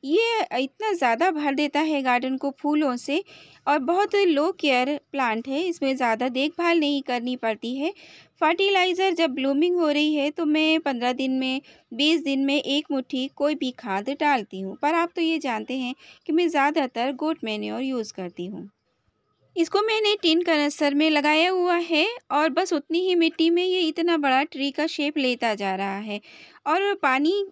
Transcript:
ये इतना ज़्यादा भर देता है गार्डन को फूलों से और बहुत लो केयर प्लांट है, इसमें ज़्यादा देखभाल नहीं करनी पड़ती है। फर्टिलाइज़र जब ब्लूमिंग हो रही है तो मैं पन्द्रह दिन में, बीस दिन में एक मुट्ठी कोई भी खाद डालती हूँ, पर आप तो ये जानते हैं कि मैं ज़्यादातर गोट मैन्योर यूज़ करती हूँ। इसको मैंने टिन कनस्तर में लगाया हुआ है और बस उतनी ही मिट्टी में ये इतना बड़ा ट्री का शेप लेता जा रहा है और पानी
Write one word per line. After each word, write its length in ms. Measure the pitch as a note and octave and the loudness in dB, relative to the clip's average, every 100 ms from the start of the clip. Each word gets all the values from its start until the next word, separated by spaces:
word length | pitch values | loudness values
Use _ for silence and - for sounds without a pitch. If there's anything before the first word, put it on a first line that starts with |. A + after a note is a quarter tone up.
ये 420 | C4+ E4+ A4+ A4+ - | 2 2 2 0 -2
इतना 380 | A#3+ C4+ _ G#4+ | -2 -4 _ -4
ज़्यादा 360 | F4 B3+ A#3 F4+ | 0 0 2 0
भर 240 | D#4 D4 C#4 | 0 -2 0
देता 240 | D4 C#4+ | 0 0
है 200 | D#4 D4 | 0 0
गार्डन 340 | C4 B3 C4 C4 | 2 0 0 -2
को 140 | C#4 C4+ | -4 -4
फूलों 360 | D4 D4+ D4+ B3 | 0 2 0 -2
से 240 | - D4 - - - - - | -2 -4 -4 -20 -20 -8 0
और 120 | D4 | 0
बहुत 340 | C4 F4 G4+ G4+ | 2 0 2 2
लो 340 | G4 C#4+ D#4+ | 2 2 0
केयर 460 | F#4+ D4 B3+ B3+ D4 _ | 0 0 2 0 -4 _
प्लांट 360 | C#4 B3+ A3 A#3+ | -4 -2 -2 -4
है, 140 | C#4 | -4
इसमें 340 | F4+ E4+ C4+ C4+ | -4 -2 -2 0
ज़्यादा 340 | B3 A3 B3+ | 0 0 -2
देखभाल 500 | B3+ D4 - E4+ E4+ | -2 -4 0 2 2
नहीं 220 | D4 C#4+ | 2 0
करनी 320 | C4 B3 A#3+ B3 | -2 -4 -4 -4
पड़ती 380 | A3+ G#3+ A3+ C4 | -2 -4 -4 -4
है। 180 | D4+ G4+ - - - _ | -4 -6 -18 -20 -20 _
फर्टिलाइज़र 720 | D#4 F4 G4 G4 F#4 F4+ F#4+ | 0 2 2 2 2 2 0
जब 200 | E4 E4 | 2 0
ब्लूमिंग 440 | C4 C4+ C#4 F4 F4+ | 0 0 2 2 2
हो 120 | D#4+ | 2
रही 220 | D4 D4+ D4+ | 2 2 0
है 140 | C#4+ | -2
तो 140 | D4+ D#4+ | -2 0
मैं 320 | D4+ D#4 D#4+ | 2 2 2
पन्द्रह 320 | D#4+ B3+ B3 | 0 -2 -2
दिन 180 | B3+ C4 | 0 -2
में, 280 | C4 C4 C4 - - _ | -2 -2 -4 -8 -20 _
बीस 320 | A3+ D4 D#4+ | 0 2 2
दिन 220 | C#4 C4+ C#4 | 0 0 0
में 120 | C#4+ | 0
एक 340 | - C#4 D4 | 0 -2 -2
मुट्ठी 360 | C#4 B3+ C4 C4+ - | -4 -4 -6 -6 -2
कोई 200 | C#4+ D#4 | -2 -2
भी 160 | C4 B3 | -4 -6
खाद 320 | A#3+ F#3+ G#3 | -6 -4 -4
डालती 480 | C#4+ D4 C4+ G3+ F#3+ | -2 0 0 -2 -8
हूँ, 180 | F#3+ F#3+ | -8 -2
पर 160 | C#4+ E4 | 0 0
आप 160 | E4+ - | 0 -2
तो 60 | |
ये 180 | E4 D#4+ | 0 0
जानते 380 | C#4 A3 G#3+ C4 | -2 -4 -6 -6
हैं 180 | B3 C4 - - - | -6 -8 -16 -18 -2
कि 60 | |
मैं 160 | D#4+ F4 | 0 2
ज़्यादातर 600 | D4 C#4 D#4+ C4 A3+ B3+ | 2 2 2 -2 -2 -4
गोट 300 | C4 D#4 D#4+ | -2 -4 -4
मैन्योर 380 | A3+ G#3+ G#3+ A3 | -4 -4 -4 -4
यूज़ 300 | C4 B3+ G#3+ | -4 -4 -6
करती 320 | - F3+ F3 F3 | -8 -10 -8 -10
हूँ। 220 | F#3+ G3 _ _ _ _ _ _ _ _ - | -10 -14 _ _ _ _ _ _ _ _ -2
इसको 240 | E4 F#4+ | 0 0
मैंने 340 | G#4+ A4 G#4+ G#4 | 0 2 2 2
टिन 200 | F4 E4 | 2 2
कनस्तर 520 | F4 D#4 D4 - D4 | 2 2 0 0 0
में 160 | C#4+ D#4 | 2 2
लगाया 400 | D4 D4 D#4 F4 | 2 2 2 2
हुआ 260 | F#4 F4+ E4+ | 2 2 0
है 280 | E4+ D#4+ F#4 A#4+ _ | 2 0 0 -2 _
और 180 | D4 D#4 | 0 2
बस 220 | C#4 F#4 | 0 0
उतनी 260 | D#4 - E4 | -2 0 -2
ही 160 | F#4 F4+ | 2 4
मिट्टी 340 | E4 E4 E4 | 2 2 2
में 140 | E4+ | 4
ये 160 | F#4 F#4 | 2 0
इतना 340 | D#4+ D#4+ E4+ E4 | 0 0 0 2
बड़ा 260 | C#4+ C4 D4 | 2 2 0
ट्री 240 | C#4 C#4 | -2 -4
का 140 | C4+ D#4+ | -2 -4
शेप 300 | - D4 D4+ | -2 -2 0
लेता 360 | B3+ A#3+ A#3 G#3 | 0 0 -2 -2
जा 180 | G3+ F#3+ | -2 -2
रहा 220 | G3 G3 | -4 -6
है 200 | A3 G3+ - - - - - | -8 -10 -10 -20 -20 -10 -2
और 260 | E4 G4+ G4 | 0 0 0
पानी 320 | C4+ C4 D4 G4+ G4 | 0 2 2 0 -4